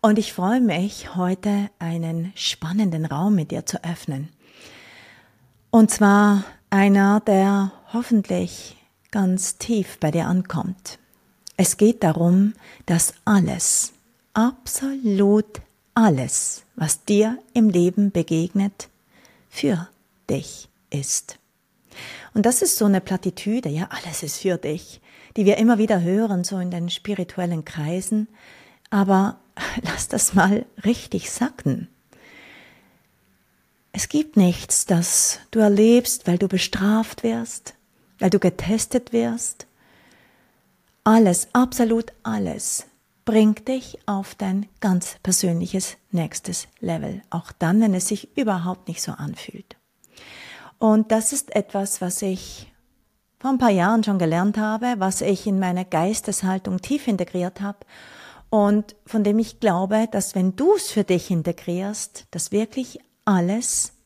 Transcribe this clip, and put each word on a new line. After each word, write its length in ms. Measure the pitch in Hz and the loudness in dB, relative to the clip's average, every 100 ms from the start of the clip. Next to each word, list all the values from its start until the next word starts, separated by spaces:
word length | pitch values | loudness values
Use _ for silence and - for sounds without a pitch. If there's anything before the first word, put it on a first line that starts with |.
und 160 | 220 214 | 4 2
ich 160 | 214 | 0
freue 260 | - 185 247 | -4 0 2
mich, 540 | 240 165 196 - - 185 | 2 0 -4 -6 -10 -4
heute 540 | 180 185 208 202 202 _ | -2 -2 -2 -2 -4 _
einen 540 | 165 170 165 165 170 | -8 -6 -4 -6 -6
spannenden 720 | - - - 160 190 208 160 156 | -6 -8 -6 -4 0 0 0 -4
Raum 280 | 143 190 | -2 2
mit 160 | 202 151 | 2 0
dir 140 | 131 | -6
zu 180 | - - | -6 -8
öffnen. 460 | 170 170 - 135 151 _ _ _ - - - - - - _ _ _ _ _ | -8 -8 -8 -8 -10 _ _ _ -20 -20 -20 -20 -20 -20 _ _ _ _ _
Und 200 | 226 220 | 6 6
zwar 540 | - 208 202 208 202 196 - _ | 6 4 6 6 4 0 -16 _
einer, 520 | 196 202 196 196 208 | 2 4 6 4 2
der 520 | 208 190 196 202 196 - _ | 4 4 4 2 -2 -6 _
hoffentlich 840 | 226 247 226 190 180 180 - - - _ _ _ | -6 0 0 0 -4 -4 -8 -20 -20 _ _ _
ganz 460 | 208 190 185 - - | -2 0 0 -4 -8
tief 420 | - 226 185 - | -2 -2 -2 -2
bei 120 | 156 | -2
dir 160 | 165 - | 0 0
ankommt. 720 | 180 180 165 170 185 - - _ _ _ _ - - | -2 -2 -6 -6 -8 -14 -20 _ _ _ _ -16 -2
Es 220 | 180 - | -2 4
geht 240 | 208 240 | 4 4
darum, 500 | 175 160 170 185 202 - - - | 0 2 4 4 2 0 -18 -18
dass 300 | - 170 - - | -2 0 0 -4
alles, 720 | - 202 165 139 - - - _ _ _ _ | 0 2 2 -2 -2 -2 -2 _ _ _ _
absolut 1300 | - 233 254 - - 269 277 240 196 202 208 208 - - _ _ | 0 0 -2 -10 -6 -6 -2 -2 2 4 4 2 -10 -20 _ _
alles, 680 | - 220 139 117 - - - _ - | 2 4 4 -2 -4 -4 -8 _ -6
was 300 | 156 - - | -4 -4 0
dir 320 | 208 220 254 - | 2 2 -2 -4
im 160 | 240 220 | 2 4
Leben 400 | 175 175 180 202 | 4 2 2 0
begegnet, 800 | 180 165 160 175 196 196 _ - _ _ _ _ _ _ | 0 -2 -2 0 -2 -2 _ -20 _ _ _ _ _ _
für 400 | - - 180 175 _ _ _ - | -4 -2 -2 -4 _ _ _ -8
dich 400 | 139 147 - - _ _ | -6 -6 -18 -20 _ _
ist. 480 | 143 135 - - - _ _ _ _ _ - - - - | -8 -4 -6 -8 -20 _ _ _ _ _ -20 -18 -18 -6
Und 120 | 220 214 | 0 2
das 160 | 254 | 2
ist 140 | 381 - | 0 2
so 80 | |
eine 160 | 208 190 | 2 2
Plattitüde, 680 | 185 185 185 - 202 233 175 | 0 -4 -4 -6 -4 -4 -4
ja, 200 | 151 180 | -6 -8
alles 320 | - 175 151 | -10 -12 -10
ist 160 | 151 - | -10 -6
für 200 | 190 175 | -2 -2
dich, 420 | - 160 - - _ - - - | -4 -8 -10 -20 _ -20 -10 2
die 80 | |
wir 120 | 196 214 | 2 6
immer 220 | 220 226 | 4 4
wieder 240 | 220 196 | 4 2
hören, 420 | 170 196 226 185 | 2 0 0 -2
so 140 | 180 190 | -2 -4
in 120 | 180 | -6
den 200 | 175 175 | -6 -6
spirituellen 720 | - - 202 180 - 175 165 | -8 -8 -6 -6 -6 -6 -6
Kreisen. 640 | 151 - 151 180 185 214 214 _ - - - _ _ | -8 -8 -4 -4 -2 -4 -4 _ -20 -20 -20 _ _
Aber 480 | 202 196 190 196 - _ - | 0 4 4 2 -4 _ -12
<laughs> 220 | - - | -8 -8
lass 260 | 170 - - | -8 -8 -6
das 260 | 208 - | -2 2
mal 320 | 190 185 208 247 - | 4 4 2 -2 -4
richtig 460 | 202 233 - 185 - | -2 -2 -4 -8 -8
sacken. 580 | - 262 - 151 127 - _ _ _ - - - - - _ _ _ _ _ _ _ _ _ _ _ _ | -4 -6 -4 -4 -4 -8 _ _ _ -20 -20 -20 -20 -20 _ _ _ _ _ _ _ _ _ _ _ _
Es 160 | 214 - | -8 -2
gibt 280 | 302 302 - | -2 2 4
nichts, 500 | 180 170 - - - | 4 2 -2 -4 2
das 540 | 170 175 - - - - | 0 2 0 0 -2 -4
du 80 | 220 | 2
erlebst, 680 | 214 202 220 240 240 - - | 4 6 8 6 4 -4 0
weil 120 | 175 | 0
du 80 | 196 | 0
bestraft 760 | 185 - - 196 214 220 - | 0 -2 -2 0 2 -2 -4
wirst, 520 | 233 226 226 - - _ _ _ _ _ | -4 -4 -6 -12 -18 _ _ _ _ _
weil 120 | 190 | 2
du 80 | 190 | 2
getestet 760 | 185 175 165 220 - 254 247 | 2 -2 -4 -2 -2 -4 -2
wirst. 540 | 233 233 233 - - - _ _ _ _ _ _ _ _ _ _ _ _ _ | -2 -2 -4 -8 -10 -20 _ _ _ _ _ _ _ _ _ _ _ _ _
Alles, 440 | - 220 208 175 - | 4 6 6 4 -2
absolut 600 | 247 254 254 233 226 226 _ | 0 0 0 0 0 -4 _
alles 640 | 226 214 185 - - - - _ _ _ | -8 -4 -4 -6 -8 -8 -10 _ _ _
bringt 440 | - 220 220 214 - | 0 4 4 2 -4
dich 300 | 262 - - - | -6 -8 -14 -8
auf 280 | 196 196 | -6 -8
dein 320 | - 196 190 208 _ | -8 -4 -4 -6 _
ganz 360 | 208 180 - - | 0 0 -2 -8
persönliches 760 | - 185 180 170 175 190 - - _ | -4 -2 0 -2 -4 -6 -6 -12 _
nächstes 560 | 180 160 - - 175 - _ | -4 -4 -8 -10 -10 -10 _
Level, 420 | 180 165 143 190 _ | -6 -6 -6 -10 _
auch 200 | 170 - | -10 -10
dann, 280 | - 165 202 | -4 2 4
wenn 140 | 226 | 4
es 140 | 185 - | 0 -2
sich 280 | 208 - - | -6 -8 -4
überhaupt 520 | 226 185 175 180 - | -2 -2 -4 -8 -10
nicht 140 | 165 | -10
so 100 | - | -10
anfühlt. 640 | - 143 - - - - - _ _ _ - - - - - - _ | -8 -10 -10 -16 -18 -20 -20 _ _ _ -20 -20 -20 -20 -20 -20 _
Und 320 | 220 214 220 | 4 4 4
das 220 | 220 226 | 0 0
ist 220 | 285 - | -4 -4
etwas, 460 | - 196 202 196 - | -4 -2 -6 -6 -6
was 220 | 180 180 | -6 -4
ich 500 | 196 185 - - - _ _ _ _ _ _ _ | -4 -6 -10 -18 -20 _ _ _ _ _ _ _
vor 120 | 254 | -2
ein 80 | 262 | 2
paar 120 | 247 | 4
Jahren 340 | 196 175 226 | 4 4 2
schon 140 | 214 190 | 2 0
gelernt 400 | 165 165 196 208 | 2 2 0 0
habe, 360 | 214 220 247 240 | -2 -2 -2 -2
was 220 | 190 190 | -2 -2
ich 260 | 202 190 - | -2 -2 0
in 120 | 190 | -2
meine 260 | 185 180 | 0 -2
Geisteshaltung 960 | 185 160 180 220 - 196 185 190 190 185 | -2 -2 0 -2 -4 -4 -2 -4 -4 -6
tief 260 | - 285 262 | -4 -4 -2
integriert 540 | 196 175 180 180 - | -2 -4 -4 -6 -6
habe 180 | 202 202 - - - - - - - | -10 -10 -18 -20 -20 -20 -20 -20 -2
und 460 | 220 202 208 208 _ _ | 0 2 2 -2 _ _
von 160 | 220 | -2
dem 160 | 208 214 | 2 2
ich 220 | 226 - | 0 -2
glaube, 480 | 220 175 190 214 226 | 0 0 0 0 0
dass 240 | 220 - | -2 -4
wenn 220 | 196 185 185 | 0 -2 2
du's 340 | 311 415 - | 2 2 0
für 140 | - | -2
dich 260 | 196 180 - | 0 0 0
integrierst, 960 | 170 156 170 - 175 196 208 - - _ | -2 -2 -6 -6 -6 -6 -8 -12 -16 _
dass 220 | 170 - | -10 -4
wirklich 460 | 202 220 - 247 - _ _ | -4 -4 -6 -10 -12 _ _
alles 680 | - 190 175 214 - - - _ | 0 2 2 -2 -4 -4 -6 _